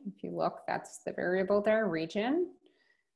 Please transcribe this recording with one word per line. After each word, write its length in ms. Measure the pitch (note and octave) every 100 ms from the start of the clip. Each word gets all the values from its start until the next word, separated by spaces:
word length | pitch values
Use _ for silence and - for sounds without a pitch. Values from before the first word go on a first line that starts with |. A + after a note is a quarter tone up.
| G3+
if 160 | -
you 100 | F3
look, 320 | E3+ E3 - -
that's 300 | - - -
the 140 | -
variable 480 | - F3 F#3+ F#3+ G#3
there, 260 | A3 A3 G#3
region. 600 | D#3+ E3 G#3 A#3 E4+ F4 - _ _ _ _ _